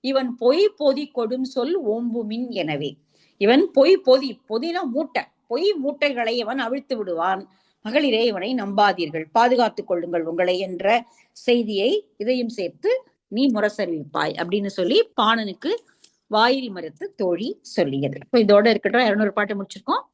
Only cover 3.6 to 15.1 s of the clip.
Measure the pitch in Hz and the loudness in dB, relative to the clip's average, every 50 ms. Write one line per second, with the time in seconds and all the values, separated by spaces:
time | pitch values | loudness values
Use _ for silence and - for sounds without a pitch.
3.6 | 403 359 - 277 285 320 381 392 - 262 254 277 262 262 214 _ _ _ 214 226 | 4 4 4 4 6 6 6 4 6 4 4 4 4 -2 -8 _ _ _ -6 -4
4.6 | 262 339 339 359 359 269 226 269 320 269 _ 208 - _ _ _ _ _ 233 269 | -4 -4 -4 -4 -4 -4 -4 -4 -6 -4 _ -6 -6 _ _ _ _ _ -6 -2
5.6 | 339 403 415 320 262 285 285 285 285 285 269 240 233 226 233 247 233 208 247 277 | 0 0 0 0 -2 -4 -2 0 -2 -2 0 -2 -2 -2 -2 -4 -4 -4 -4 -4
6.6 | 254 226 254 277 277 _ 269 220 208 185 170 165 170 185 190 190 196 _ _ _ | -4 -4 -4 -6 -6 _ -6 -6 -4 -6 -4 -2 -2 -2 -2 -4 -6 _ _ _
7.6 | _ _ _ _ _ 214 226 294 302 277 226 220 233 240 208 185 175 220 262 247 | _ _ _ _ _ -2 0 0 2 2 2 2 2 0 0 -2 -4 -4 -4 -4
8.6 | 202 196 196 202 208 202 190 175 170 151 151 160 160 156 _ 226 233 247 254 247 | -4 -2 2 2 4 4 2 0 -4 -4 -4 -8 -8 -2 _ 4 4 4 4 4
9.6 | 240 214 - - - - 190 175 170 170 170 170 160 165 165 170 180 180 185 180 | 2 0 0 -6 -4 -4 -4 -4 -2 -2 -4 -4 -2 -2 -2 0 0 0 0 -2
10.6 | 190 185 185 175 190 196 226 240 240 _ _ _ _ _ _ - - - 240 240 | -2 -6 -8 -4 0 2 0 0 0 _ _ _ _ _ _ -8 0 2 2 2
11.6 | 233 208 214 190 196 247 381 427 - _ _ _ 208 226 254 254 240 226 226 - | 2 0 -2 0 0 2 0 0 -4 _ _ _ -2 -2 -2 -2 -2 -4 -6 -6
12.6 | 185 170 170 _ - 392 494 523 - _ _ _ _ _ 196 220 277 285 233 214 | -8 -8 -8 _ -2 -2 -2 -2 -4 _ _ _ _ _ -2 0 0 2 2 2
13.6 | 202 214 208 - 202 175 165 156 147 - - 151 151 156 - - 165 175 185 208 | 0 -2 -2 -2 -4 -4 -4 -6 -8 -6 -4 -4 -2 -2 -2 -4 -6 -2 -2 -4
14.6 | 202 196 190 - 180 180 262 415 466 - | -4 -4 -4 -4 -2 2 2 2 2 0